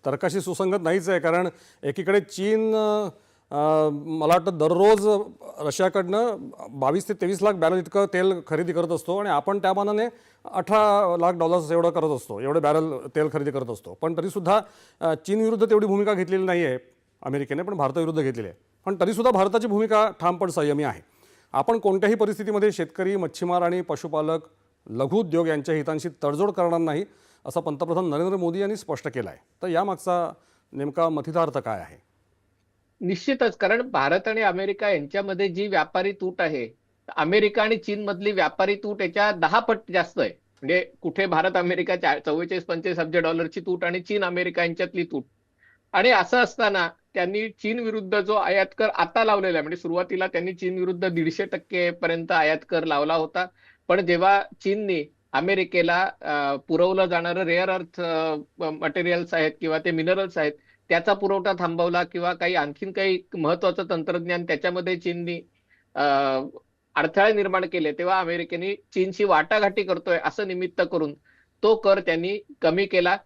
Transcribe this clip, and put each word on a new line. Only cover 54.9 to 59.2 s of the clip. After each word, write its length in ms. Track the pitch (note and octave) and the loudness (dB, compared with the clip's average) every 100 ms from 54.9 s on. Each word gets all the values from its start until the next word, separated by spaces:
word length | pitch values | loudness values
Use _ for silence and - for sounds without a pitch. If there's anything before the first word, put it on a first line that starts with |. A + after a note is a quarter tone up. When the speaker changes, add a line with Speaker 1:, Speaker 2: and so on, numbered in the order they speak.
| E3+ D3 _ _ | -4 -4 _ _
Speaker 2:
अमेरिकेला, 760 | C3+ E3+ G3 F3+ F3+ E3+ F3 F#3+ - | -2 0 0 0 2 2 2 0 -4
अ, 340 | D3+ D3 C#3+ C#3 | -4 -2 -2 -4
पुरवलं 500 | - D#3+ F3+ F#3+ F#3 | -2 2 2 4 2
जाणारं 380 | E3+ E3+ F3 | 0 -2 -2
रेअर 260 | F3 E3+ F#3 | 0 0 2
अर्थ, 320 | F#3 E3+ - | -2 -4 -6
अ, 340 | E3+ D#3+ D#3+ D3+ - - | -2 0 0 -4 -8 -8
मटेरियल्स 720 | E3 D#3 E3 F#3+ F3 F3 | -8 -4 -4 -2 0 0